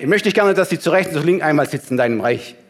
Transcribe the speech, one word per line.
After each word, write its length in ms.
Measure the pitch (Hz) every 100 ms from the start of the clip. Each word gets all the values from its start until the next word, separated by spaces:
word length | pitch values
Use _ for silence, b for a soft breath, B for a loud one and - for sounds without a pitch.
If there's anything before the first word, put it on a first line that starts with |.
| 139
möchte 220 | 202 202
ich 80 | 220
gerne, 180 | 202
dass 160 | 190 185
sie 80 | 170
zur 140 | 170
Rechten 240 | 170 190 151
und 60 |
zur 40 | 156
Linken 180 | 180
einmal 260 | 156 147 135
sitzen 240 | 135 -
in 40 | 127
deinem 220 | 120 113
Reich.“ 360 | 110 123 - -